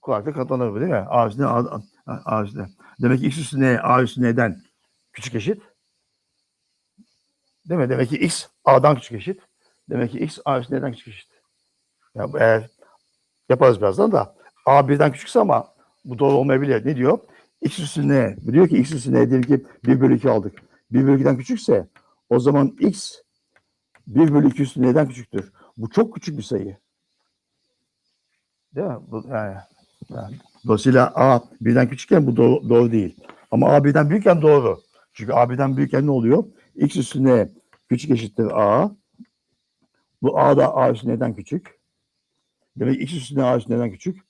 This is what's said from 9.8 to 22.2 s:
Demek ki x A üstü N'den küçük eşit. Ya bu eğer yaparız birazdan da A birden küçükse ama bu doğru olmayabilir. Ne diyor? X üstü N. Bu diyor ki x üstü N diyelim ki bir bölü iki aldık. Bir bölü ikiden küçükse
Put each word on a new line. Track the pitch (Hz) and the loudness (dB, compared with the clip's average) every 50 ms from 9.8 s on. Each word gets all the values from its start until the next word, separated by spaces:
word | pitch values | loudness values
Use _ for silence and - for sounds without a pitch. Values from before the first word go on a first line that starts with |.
| _ _ | _ _
Demek | - 120 123 117 117 | -6 -4 -4 -6 -6
ki | - | -8
x | 165 156 - - - | -8 -8 -8 -10 -6
A | 147 139 131 | -4 -4 -4
üstü | 123 120 143 | -4 -6 -8
N'den | 131 135 139 117 | -6 -6 -8 -10
küçük | - - - | -12 -18 -20
eşit. | 104 - - _ _ _ _ _ _ _ _ _ _ _ _ _ _ _ _ _ _ | -20 -20 -20 _ _ _ _ _ _ _ _ _ _ _ _ _ _ _ _ _ _
Ya | 110 104 127 147 | -10 -10 -8 -2
bu | 147 | 2
eğer | 117 113 113 110 110 - _ _ _ _ _ _ _ _ _ _ _ _ _ _ _ _ | 2 2 2 2 -2 -8 _ _ _ _ _ _ _ _ _ _ _ _ _ _ _ _
yaparız | 127 127 139 131 120 95 | 0 4 4 4 4 4
birazdan | 107 98 98 147 202 220 202 | 0 -2 0 2 0 2 2
da | 147 104 - _ _ _ _ _ _ _ | 0 -2 -4 _ _ _ _ _ _ _
A | - 135 143 139 131 | 4 4 4 4 2
birden | 143 143 151 151 135 | 2 2 2 0 0
küçükse | - - - - 247 | -4 -14 -2 0 0
ama | 214 196 131 113 117 _ _ _ _ _ _ _ _ | 2 2 0 0 -2 _ _ _ _ _ _ _ _
bu | 131 127 117 | -14 -4 -2
doğru | 143 139 139 | 0 2 2
olmayabilir. | 135 135 143 135 131 143 139 131 110 107 | 2 2 2 0 0 2 0 -2 -2 0
Ne | 131 156 | -4 -4
diyor? | 123 127 135 185 233 - _ _ _ _ _ _ _ | 0 0 0 0 0 -4 _ _ _ _ _ _ _
X | - 151 - - | -8 -8 -6 -6
üstü | 165 143 - 165 147 139 | -10 -8 -6 -4 -2 0
N. | 143 135 120 104 98 101 | 2 2 0 -2 -4 -8
Bu | - - 120 | -8 0 4
diyor | 151 185 165 | 4 4 4
ki | - - | 4 0
x | 127 143 156 | 0 0 -4
üstü | 139 120 139 127 | -8 -4 -2 2
N | 123 120 117 | 2 2 2
diyelim | 131 131 123 | 2 0 2
ki | 127 147 135 - - - _ - | 2 0 0 0 -6 -20 _ 0
bir | 120 127 131 | 0 2 2
bölü | 127 135 123 | 4 2 2
iki | 120 110 135 | 2 0 0
aldık. | 113 107 98 123 - - _ _ _ _ _ _ | 0 0 -2 -6 -14 -16 _ _ _ _ _ _
Bir | 117 127 135 | 0 0 2
bölü | 135 139 | 4 2
ikiden | 135 131 139 139 | 2 2 0 -2
küçükse | 123 131 - 254 214 - - 151 104 - - _ _ _ _ _ _ | -2 -4 -6 -8 -6 0 0 0 0 0 -6 _ _ _ _ _ _